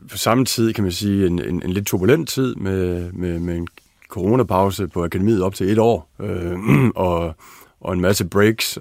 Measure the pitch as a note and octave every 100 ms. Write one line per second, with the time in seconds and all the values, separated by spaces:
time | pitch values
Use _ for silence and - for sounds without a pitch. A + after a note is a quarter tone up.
0 | - - - A#2+ B2+ - A2+ A2 G2 E2+
1 | G#2 G2 F#2 F2 A1 F2 - F#2 G2+ G2
2 | F#2 D3+ D#3 - B2+ - G2 F#2+ F2+ F2
3 | F2 F2+ F2+ E2+ F2 E2+ F2 - _ _
4 | - - F#2 B2+ G#2+ F#2 G2 F#2 F2 F2+
5 | E2+ F#2 G2+ G#2+ F#2 F#2+ F#2+ A2 A2+ G2+
6 | - - G#2 F#2 F2 F2 A2 C#3+ B2+ -
7 | F#2 E2+ E2+ E2 - - - _ - F2+
8 | F2+ G2+ F2+ G2 G#2+ A2 - -